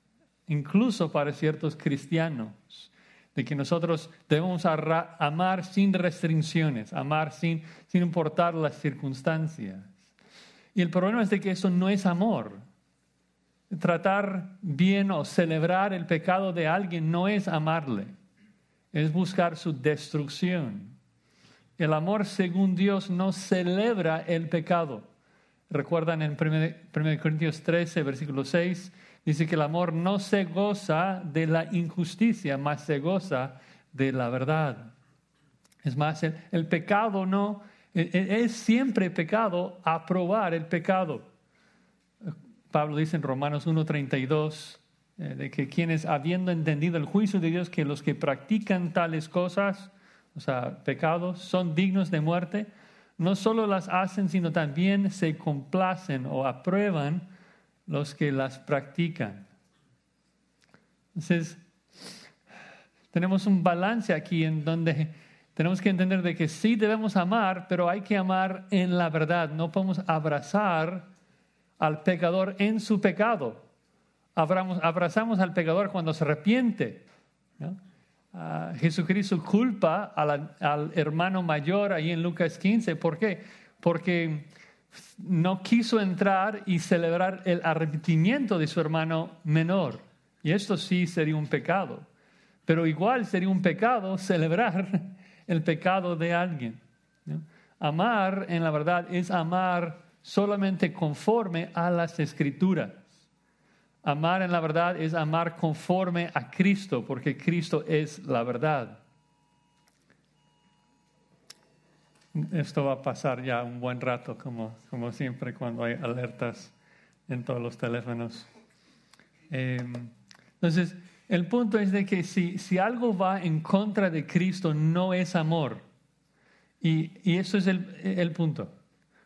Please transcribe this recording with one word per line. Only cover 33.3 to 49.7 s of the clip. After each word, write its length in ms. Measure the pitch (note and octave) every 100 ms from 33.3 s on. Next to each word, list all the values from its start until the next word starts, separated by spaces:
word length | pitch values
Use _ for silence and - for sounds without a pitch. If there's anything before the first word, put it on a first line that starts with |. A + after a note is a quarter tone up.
| C3+ C#3 - - - _
de 180 | C3 C3+
la 160 | C3 A#2+
verdad. 640 | B2 C3 D#3 D3+ A2 A2+ - _ _ _ _ _ _ _ _
Es 140 | D3 B2+
más, 260 | D3+ D#3
el, 140 | D#3+ D#3 -
el 140 | E3+ E3
pecado 580 | E3+ E3+ G3+ A3+ G3 F#3
no, 360 | G3 G3+ G3+ - - _
e-, 180 | F3+ E3
e-, 320 | F3+ F#3+ G#3+
es 80 | A#3
siempre 580 | - - A#3 C4+ G3+ F#3
pecado 680 | F3+ E3 G#3 A3 F3 F#3 -
aprobar 720 | E3 D#3+ - F#3 F3 G#3+ F#3
el 120 | E3 D#3+
pecado. 560 | F3 F3 F#3 E3+ A#2+ - _ _ _ _ _ _ _ _ _ G3 - - - _
Pablo 260 | D#3 D3+ D3
dice 200 | D#3+ E3
en 60 |
Romanos 440 | C3 C3 C#3+ D3 E3
uno 180 | D#3+
treinta 340 | D#3 D3+ C3 C#3
y 80 | C3
dos, 540 | D#3 D3+ D#3 - - _ _ _ -
eh, 160 | D3
de 160 | C3+ C#3
que 180 | - C#3
quienes, 360 | - E3 D#3+
habiendo 480 | D#3+ D3 D3+ F3+ F3+
entendido 440 | E3 D#3 D3 E3+ E3+
el 80 | C#3
juicio 340 | G3+ G#3 G3
de 100 | E3
Dios, 200 | F3 F3
que 140 | -
los 180 | C#3+ D3
que 120 | -
practican 800 | C#3+ D3 C3+ - G#3+ G#3+ F#3 F3
tales 360 | F3+ E3 D#3+ D#3
cosas, 600 | F3+ F3+ F3+ G3+